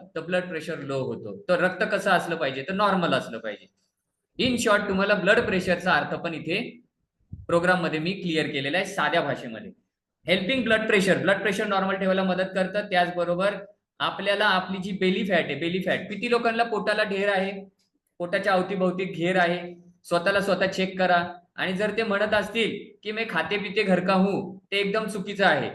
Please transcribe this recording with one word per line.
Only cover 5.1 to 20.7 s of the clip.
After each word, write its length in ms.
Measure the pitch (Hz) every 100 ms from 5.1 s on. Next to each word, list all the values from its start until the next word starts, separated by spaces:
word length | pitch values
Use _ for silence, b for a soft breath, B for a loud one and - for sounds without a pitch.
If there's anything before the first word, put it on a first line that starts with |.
ब्लड 260 | 202 175 226
प्रेशरचा 520 | - 185 185 175 180
अर्थ 220 | 151 -
पण 200 | 156 170
इथे 240 | 156 147 190 247 - _ _ _ _ _ - -
प्रोग्राम 360 | 170 175 180
मध्ये 160 | 160 156
मी 140 | 170
क्लिअर 340 | 196 180 156 139
केलेला 320 | 143 139 175
आहे 80 | 196
साध्या 340 | - 151 165
भाषेमध्ये. 500 | 143 123 127 110 95 - _ _ _ _ -
हेल्पिंग 360 | 190 190 262
ब्लड 220 | 226 220 220
प्रेशर, 320 | 214 185 151
ब्लड 220 | 170 196
प्रेशर 260 | 214 202 208
नॉर्मल 300 | 196 190 196
ठेवायला 260 | 190 190
मदत 280 | 190 180 190
करतं. 320 | 190 185 208 202
त्याचबरोबर 640 | 180 170 175 170 175 202 196 - _ _ -
आपल्याला 460 | 151 - 196 202 214
आपली 320 | 185 185 190
जी 100 | 185 185
बेली 240 | 185 202 208
फॅट 180 | 175
आहे, 100 | 151
बेली 260 | 139 170 185
फॅट, 260 | 175 131 185
किती 220 | 196 240
लोकांना 320 | 233 233 226
पोटाला 400 | 233 208 202 214
ढेर 240 | 208 190 202
आहे, 240 | 196 190 196 190 _ _ _ _ -
पोटाच्या 320 | 175 190 196
अवतीभोवती 520 | 185 175 180 180 180
घेर 320 | 190 160 170 185
आहे, 220 | 170 175 175 - - _
स्वतःला 360 | - 170 175 202
स्वतः 260 | 196 185
चेक 320 | 190